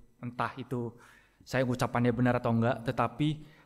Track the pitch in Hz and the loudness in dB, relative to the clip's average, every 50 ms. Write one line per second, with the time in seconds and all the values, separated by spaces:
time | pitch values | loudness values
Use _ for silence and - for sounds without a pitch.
0 | - - _ _ 123 120 123 - 120 113 - - 120 - 131 123 117 117 107 - | -20 -20 _ _ -12 -10 -4 -4 -4 -4 -4 -10 -8 -6 -6 -4 -4 -6 -10 -14
1 | - - - - _ _ _ _ - - - 127 135 123 123 113 123 113 - 120 | -20 -20 -20 -20 _ _ _ _ -12 -4 0 0 2 0 0 0 -2 0 2 2
2 | 120 123 117 120 123 123 120 123 - 120 117 113 113 120 135 - 117 131 120 - | 2 2 4 4 2 2 2 2 2 2 2 4 2 2 0 0 -4 -4 0 0
3 | 117 117 - - 147 151 151 151 - - - - - | -2 -2 0 0 0 0 0 -4 -10 -20 -20 -20 -20